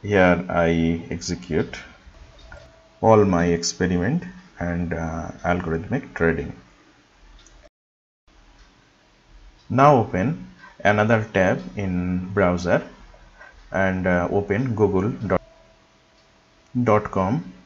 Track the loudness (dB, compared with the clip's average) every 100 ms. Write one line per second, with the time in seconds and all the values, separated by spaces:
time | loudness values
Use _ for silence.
0 | 2 4 6 4 0 0 2 2 2 -2
1 | -6 -10 -6 -8 -4 -4 -4 -8 -18 -20
2 | -20 -20 -20 -20 -20 -20 -20 -20 _ _
3 | 4 6 6 2 2 0 -2 -4 -2 0
4 | 0 -4 -6 -18 -20 -10 -6 -4 -4 -6
5 | -6 -8 -10 -8 -4 -2 -2 -6 -4 -6
6 | -6 -2 -2 0 -6 -12 -20 _ _ _
7 | _ _ -20 -20 -20 -20 -20 _ _ _
8 | _ _ _ _ _ _ -20 _ _ _
9 | _ _ _ -20 -20 -20 _ 4 6 6
10 | 2 -2 -2 -4 -10 -20 -20 -4 0 2
11 | 2 2 2 2 2 0 -6 -8 -4 -2
12 | -2 -4 -4 0 0 0 0 -2 -2 -20
13 | -20 -20 -20 -20 -20 -20 -8 -2 0 0
14 | 0 0 2 -2 0 -2 -2 0 2 2
15 | -2 -4 -2 -4 -4 -20 _ _ _ _
16 | _ _ _ _ _ _ _ -2 2 2
17 | 0 -2 -2 -2 -6 -18